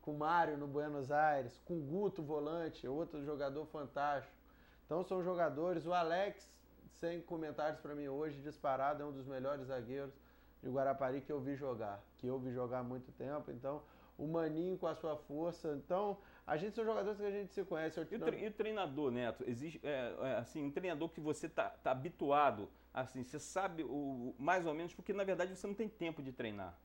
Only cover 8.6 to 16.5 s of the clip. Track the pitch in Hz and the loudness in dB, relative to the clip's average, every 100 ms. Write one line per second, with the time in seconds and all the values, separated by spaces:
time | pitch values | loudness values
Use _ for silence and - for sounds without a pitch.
8.6 | 147 131 135 147 147 135 131 131 131 143 | 2 4 2 0 -4 -6 -6 -2 -2 -2
9.6 | 131 131 117 139 139 - - - - - | -2 -4 -4 -4 -6 -10 -20 -20 -20 -10
10.6 | 127 131 135 139 131 139 135 147 131 139 | -2 2 4 4 2 0 -2 -2 -2 -2
11.6 | 139 113 107 101 - - 123 131 127 123 | -2 -2 -4 -6 -12 -6 -2 -2 -2 -2
12.6 | 123 127 123 127 127 - 127 147 - 127 | -2 -2 -2 -6 -8 -8 -4 -4 -4 -6
13.6 | 135 147 147 - - - 147 165 160 156 | -4 -4 -8 -20 -20 -6 0 2 2 0
14.6 | 180 180 165 - 160 - - 147 170 170 | 0 0 -2 0 -2 -4 -4 -2 -2 -2
15.6 | 160 143 - 180 208 196 - - - | -2 -4 0 2 2 -2 -10 -16 -2